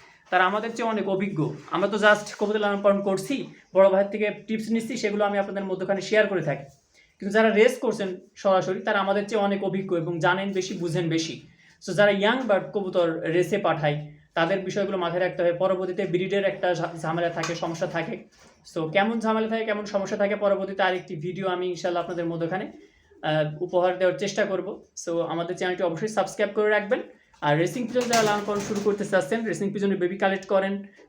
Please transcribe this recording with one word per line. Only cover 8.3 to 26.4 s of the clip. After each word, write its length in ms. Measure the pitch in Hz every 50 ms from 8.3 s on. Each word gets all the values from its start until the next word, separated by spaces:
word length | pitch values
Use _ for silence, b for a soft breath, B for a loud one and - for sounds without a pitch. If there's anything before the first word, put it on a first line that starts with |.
| _
সরাসরি, 440 | - - 196 190 185 151 185 190 -
তারা 180 | - 220 208 202
আমাদের 300 | 190 196 196 208 202 -
চেয়ে 140 | 233 208
অনেক 220 | 202 202 202 196 196
অভিজ্ঞ 320 | 185 170 196 190 190 180
এবং 240 | 170 160 175 175 165
জানেন 320 | 180 175 180 196 196 202
বেশি, 220 | 196 185 185 - 202
বুঝেন 340 | 170 175 170 156 180 170 160
বেশি। 400 | 160 160 - - 123 - b b b b b b b b -
So 60 | 196
যারা 180 | 175 185 208 208
ইয়াং 280 | 196 196 196 220 247 269 247
বার্ড 180 | 214 202 185 - -
কবুতর 480 | - 208 190 185 185 180 170 165 160 165
রেসে 380 | - 165 160 180 175 151 208 196
পাঠায়, 540 | - 165 151 151 151 147 147 151 - B B B B B _
তাদের 240 | 170 165 170 196 185
বিষয়গুলো 400 | 185 185 156 180 190 - 196 185
মাথায় 220 | 175 170 170 180
রাখতে 220 | 185 175 - 185
হবে। 100 | 175 175
পরবর্তীতে 540 | 165 170 190 190 190 185 190 185 180 214 190
ব্রিডের 380 | 165 170 180 190 180 196 202 196
একটা 300 | 185 147 - 185 180 175
ঝা-, 240 | 160 160 165 - 160
ঝামেলা 300 | - 160 165 170 175 170
থাকে, 240 | 165 170 151 170 170
সমস্যা 320 | - 180 165 165 - 190
থাকে। 380 | 160 165 165 - - 202 - - b b b b b b b _ - -
So 160 | 165 160 160
কেমন 300 | 160 196 208 220 233 226
ঝামেলা 280 | 214 220 220 220 220 220
থাকে, 160 | 226 226 220
কেমন 200 | 220 202 208 208
সমস্যা 320 | - - 196 190 190 220
থাকে, 200 | 202 202 196 208
পরবর্তীতে 460 | 202 208 196 196 190 190 190 190 208
আরেকটি 340 | 190 185 185 180 - - 180
ভিডিও 320 | 151 151 185 175 190 190 185
আমি 200 | 180 180 180 180
ইনশাল্লাহ 340 | 175 170 - 180 175 175
আপনাদের 240 | 170 180 175 170 170
মধ্যখানে, 460 | 165 170 165 170 165 185 190 254 - B B B B B B B B B -
আহ, 400 | - 156 156 156 151 151 - -
উপহার 360 | 180 175 185 175 180 185 180 185
দেওয়ার 200 | 185 180 175 -
চেষ্টা 260 | 208 196 - 220 202
করব। 380 | - 190 180 170 202 - - - _ _ - -
So 140 | 175 170 170
আমাদের 360 | 170 - 160 170 170 170 180
চ্যানেলটি 260 | 175 190 180 180 180
অবশ্যই 260 | 190 170 165 160 220 214
সাবস্ক্রাইব 420 | 220 220 - - - -